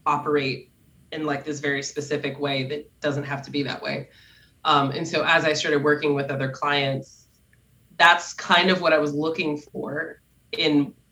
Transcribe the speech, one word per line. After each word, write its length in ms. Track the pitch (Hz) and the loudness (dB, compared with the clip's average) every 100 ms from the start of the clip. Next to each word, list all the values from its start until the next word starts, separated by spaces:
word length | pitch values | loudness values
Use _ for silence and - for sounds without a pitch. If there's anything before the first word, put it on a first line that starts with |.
| 151 | -2
operate 640 | 147 147 147 135 127 - _ _ _ _ | -2 0 0 0 -4 -12 _ _ _ _
in, 120 | 160 | -6
like, 200 | 151 143 | -4 -4
this 160 | 156 139 | -6 -4
very 220 | 143 139 | -2 -2
specific 560 | 139 - 139 147 147 139 | -4 -8 -4 -4 -4 -4
way 260 | 143 135 | -4 -2
that 260 | 131 147 - _ | -4 -8 -10 _
doesn't 240 | 147 139 | -4 -4
have 180 | 135 135 | -4 -8
to 80 | - | -4
be 120 | 143 | -4
that 200 | 135 - | -4 -6
way. 260 | 135 139 - - - - _ _ | -6 -6 -8 -20 -20 -20 _ _
Um, 260 | 156 147 135 | 2 2 2
and 160 | 139 165 | -2 -2
so 180 | 165 | 0
as 200 | 156 165 | 2 4
I 80 | 156 | 2
started 280 | 151 165 147 | 0 0 2
working 320 | 147 147 151 | 2 2 2
with 160 | 139 139 | 0 -2
other 200 | 135 135 | -4 -4
clients, 800 | - 147 143 139 135 - - _ _ _ _ _ _ _ - | -4 0 0 0 -4 -8 -20 _ _ _ _ _ _ _ 4
that's 380 | 170 170 - | 6 6 0
kind 360 | - - 175 185 | -12 2 4 4
of 100 | 175 | 4
what 120 | 170 | 4
I 60 | 156 | 4
was 160 | 147 | 2
looking 420 | 143 160 160 156 147 | 0 -2 -2 -4 -4
for 640 | - - - 147 165 - _ _ _ | -8 -10 -8 -8 -8 -14 _ _ _
in 400 | - 160 147 139 - _ | -2 2 4 2 -6 _